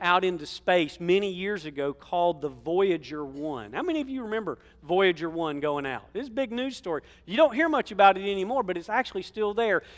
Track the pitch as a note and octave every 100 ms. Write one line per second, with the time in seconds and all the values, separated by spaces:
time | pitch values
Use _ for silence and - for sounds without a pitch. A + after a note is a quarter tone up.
0 | F3 F3+ F#3 F3 D3 - - F3+ D3+ -
1 | F3 G3 G3+ F3+ G3 G3+ D3+ C#3+ C#3+ C#3
2 | - F3 F3 D#3 C#3+ B2 D3 F3+ G3 E3
3 | B2+ D3+ C#3 C#3 D3+ C3 G#2 C#3+ F4 D#4
4 | C4+ C4 G#3+ A3 F#3 B2 - - D3 F3+
5 | F#3+ D#3+ E3 E3 D#3+ C#3+ D3 C#3+ C#3 A#2
6 | - G3+ C4+ A3+ B3 A#3+ C4 A#3+ F3+ D3+
7 | - - - A3+ D4+ A3+ E4 C#4+ - G3+
8 | G3 F#3+ G3+ G3 G3 C4 F#3 F3 E3 A#3
9 | B3+ F#3+ - A3 G#3 G#3 A3+ F3 -